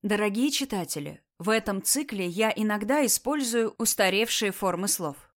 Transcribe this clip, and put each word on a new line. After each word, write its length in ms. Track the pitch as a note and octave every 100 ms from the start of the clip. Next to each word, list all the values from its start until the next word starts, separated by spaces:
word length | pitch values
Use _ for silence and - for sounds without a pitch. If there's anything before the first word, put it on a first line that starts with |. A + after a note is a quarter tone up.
Дорогие 480 | G3+ G#3 G#3+ G#3 C#4+
читатели, 720 | C#4 C4+ G3+ D#3+ D3+ D3 D3+ _ _
в 100 | F3
этом 320 | A3 A3 F#3+
цикле 460 | - C#4+ C#4+ G3+ F3
я 260 | F3 A3 -
иногда 480 | G#3+ G#3 G#3 D4
использую 680 | B3+ - - D4 B3 A#3 A3+ -
устаревшие 720 | A3+ - F#3+ F#3+ A#3 - G#3
формы 360 | F#3 G3 F3 G3
слов. 300 | - D#3+ C#3 -